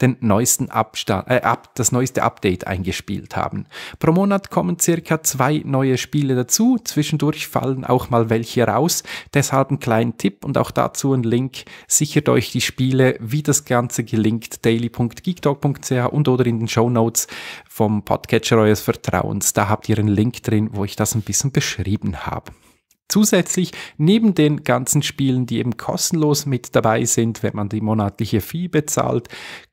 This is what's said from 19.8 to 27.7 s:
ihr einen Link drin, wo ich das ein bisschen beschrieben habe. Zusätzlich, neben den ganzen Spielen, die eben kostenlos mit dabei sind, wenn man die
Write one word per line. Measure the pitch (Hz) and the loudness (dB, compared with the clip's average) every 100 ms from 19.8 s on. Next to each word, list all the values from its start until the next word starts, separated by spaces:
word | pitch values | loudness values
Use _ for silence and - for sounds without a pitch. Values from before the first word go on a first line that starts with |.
| - | 0
ihr | 107 | 0
einen | 104 | 2
Link | 101 113 - | 2 0 -2
drin, | - 107 107 | -2 0 0
wo | 101 101 | -4 -6
ich | - | -2
das | 107 | -2
ein | 110 | -2
bisschen | 104 101 139 | -2 -2 0
beschrieben | 147 - - 95 104 104 80 - | 0 -2 -4 -4 -2 -4 -6 -8
habe. | - - - _ _ _ _ - | -8 -10 -20 _ _ _ _ 0
Zusätzlich, | 202 208 190 170 - 180 - - - | 2 4 4 2 -2 -2 -6 -10 0
neben | 156 220 226 | 4 6 4
den | 175 151 147 | 4 4 2
ganzen | - 120 127 151 | 0 0 2 0
Spielen, | 143 - 139 127 | 0 0 0 0
die | 123 113 | 0 -2
eben | 120 113 | -2 -4
kostenlos | - 180 - 170 151 147 143 | -4 -4 -2 0 2 0 -2
mit | 127 - | -4 0
dabei | 131 113 117 | 0 2 2
sind, | 120 - 117 107 | 0 0 0 -2
wenn | 101 | -4
man | 104 | -4
die | 101 | -4